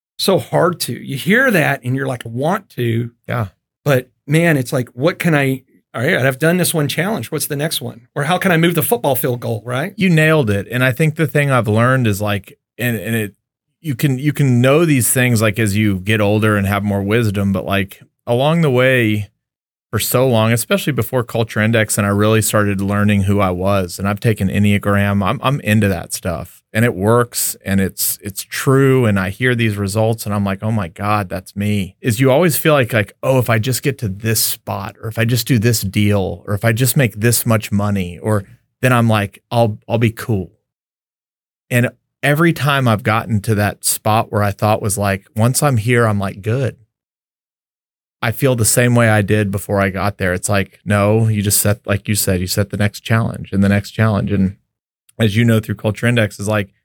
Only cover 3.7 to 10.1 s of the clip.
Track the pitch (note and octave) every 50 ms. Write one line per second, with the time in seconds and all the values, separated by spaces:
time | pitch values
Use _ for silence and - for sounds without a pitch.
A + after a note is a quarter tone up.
3.7 | _ _ - D3 C3+ B2+ B2+ - _ _ _ D3 D3 D#3+ F3 E3+ D#3 C3+ B2 -
4.7 | - B2+ B2 - - B2 C#3 F3 F#3 - - F3 D#3 C#3+ C3+ C3+ C3 C3 - _
5.7 | _ _ _ _ - B2+ A#2+ D#3+ F#3+ C#3+ B2 C3+ B2+ A#2+ D#3 E3 F3 F3+ E3 -
6.7 | - D#3+ C#3+ B2+ - D#3+ E3+ G3+ A3+ D3+ A2 - D#3+ D3 - - D3 C#3 D#3+ D#3+
7.7 | - - C3 A#2 A#2 A#2 A#2+ _ - C#3+ C#3+ D3+ F3+ F3+ - F#3+ E3 D#3+ E3 F3+
8.7 | E3+ E3 D3+ - D3 - - D3 C3 - - C3 B2 A#2+ A#2 A#2 A2+ A2 A2 B2
9.7 | B2 C3 D#3+ G3+ - - F#3+ F#3+